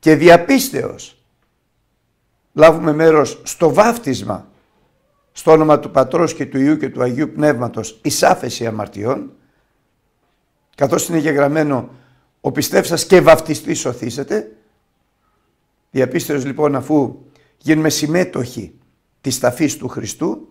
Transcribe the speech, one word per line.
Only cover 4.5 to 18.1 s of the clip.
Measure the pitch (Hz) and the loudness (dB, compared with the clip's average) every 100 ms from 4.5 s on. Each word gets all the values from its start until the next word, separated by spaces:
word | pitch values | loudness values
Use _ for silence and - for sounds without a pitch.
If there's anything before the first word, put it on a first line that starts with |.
| _ _ _ _ _ _ _ _ | _ _ _ _ _ _ _ _
στο | - - | -8 4
όνομα | 160 156 151 | 4 6 2
του | 147 | 2
Πατρός | - 131 165 165 | -2 0 0 -2
και | - 139 | -4 -8
του | 135 | -2
Υιού | 135 151 | 0 0
και | 139 | -4
του | 127 | -4
Αγίου | 123 120 151 | -4 -2 -6
Πνεύματος | - 151 127 120 113 110 - | -2 -2 0 -4 -8 -12 -8
εις | 151 - | -6 0
άφεση | 160 185 127 - 113 | 2 0 -4 -8 -8
αμαρτιών, | 107 101 101 104 - 90 _ _ _ _ _ _ _ _ _ _ _ _ _ _ _ | -6 -10 -8 -6 -6 -8 _ _ _ _ _ _ _ _ _ _ _ _ _ _ _
καθώς | 139 165 - | -2 0 -2
είναι | 170 | -2
γεγραμμένο, | 151 143 143 151 151 131 120 - _ _ _ _ | -2 0 0 0 -2 -2 -6 -18 _ _ _ _
"Ο | - | -6
πιστεύσας | - - 202 175 165 - | -4 -2 -2 -2 -4 4
και | 185 | 4
βαφτιστής | 151 160 - 151 - 165 | 8 4 4 -8 -6 -6
σωθήσεται". | 135 120 117 113 139 214 - - _ _ _ _ _ _ _ _ _ _ _ _ _ | -6 -8 -10 -10 -6 -6 -8 -18 _ _ _ _ _ _ _ _ _ _ _ _ _
Διαπίστεως, | 127 127 147 - 147 131 | -2 -2 -2 -4 -4 -4
λοιπόν, | 131 151 135 | -2 -2 -2
αφού | 123 151 120 - - _ _ _ | 0 0 0 -6 -20 _ _ _
γίνουμε | - 156 156 | 0 2 2
συμμέτοχοι | - 147 | -2 -2